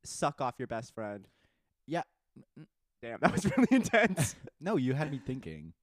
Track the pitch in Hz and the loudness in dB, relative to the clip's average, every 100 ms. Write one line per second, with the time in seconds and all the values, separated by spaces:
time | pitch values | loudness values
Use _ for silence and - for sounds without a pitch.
0 | - - 151 - 127 - 127 113 120 - | -14 -2 -2 0 -4 -4 -6 -6 -8 -8
1 | 107 104 95 _ _ _ _ _ - 160 | -8 -8 -14 _ _ _ _ _ -8 -6
2 | - _ _ - - - 156 _ _ _ | -6 _ _ -20 -20 -20 -20 _ _ _
3 | 117 113 170 - 196 - 240 262 - 226 | -12 2 2 2 0 2 6 6 4 4
4 | 220 185 139 - - _ 165 143 127 131 | 4 2 -2 -2 -18 _ -2 2 2 0
5 | 151 139 - 131 85 78 80 - | -2 -4 -6 -8 -8 -12 -14 -18